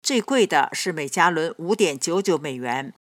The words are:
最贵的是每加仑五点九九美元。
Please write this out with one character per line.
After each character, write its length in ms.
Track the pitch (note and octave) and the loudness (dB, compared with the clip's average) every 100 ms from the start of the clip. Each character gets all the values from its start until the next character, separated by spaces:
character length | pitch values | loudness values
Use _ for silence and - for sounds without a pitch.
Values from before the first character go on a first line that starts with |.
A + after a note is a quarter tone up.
最 180 | - B3+ | 0 -2
贵 260 | - C4+ G3+ | 2 2 4
的 220 | D3+ - | 2 0
是 200 | - F#3 | -4 -6
每 160 | D#3+ C#3+ | -4 -4
加 220 | - E3+ | 2 4
仑 240 | E3 E3 - | 4 -4 -6
五 180 | E3+ | -4
点 240 | A3 F#3 C#3 | 2 2 0
九 220 | - F3+ | -2 0
九 160 | G3 D#3+ | 2 0
美 200 | D3 B2+ | -2 -6
元。 360 | B2 B2+ F3 - | -4 -4 -6 -16